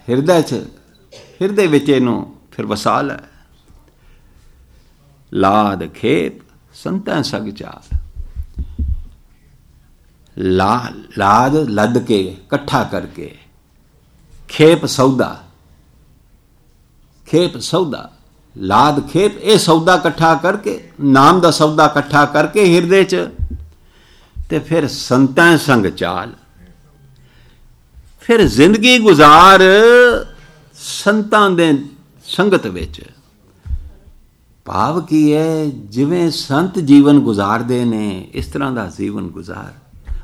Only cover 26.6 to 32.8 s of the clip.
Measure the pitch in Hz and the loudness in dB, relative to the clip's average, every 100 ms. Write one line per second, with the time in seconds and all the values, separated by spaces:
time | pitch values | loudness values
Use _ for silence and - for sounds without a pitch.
26.6 | - _ _ _ _ 131 _ _ _ _ | -20 _ _ _ _ _ _ _ _ _
27.6 | _ _ _ - - _ - 233 156 110 | _ _ _ -20 -20 _ 0 2 2 4
28.6 | 165 214 247 254 214 151 147 156 185 190 | 4 4 2 4 4 6 8 8 8 8
29.6 | 185 202 226 240 247 226 107 - - _ | 6 6 6 6 4 2 -6 -18 -20 _
30.6 | _ - - - 202 214 208 214 196 175 | _ -20 -14 -4 -2 -2 0 0 2 2
31.6 | 165 139 - - _ _ - - 202 175 | 2 0 -4 -20 _ _ -10 -2 0 0
32.6 | 120 90 | -2 -10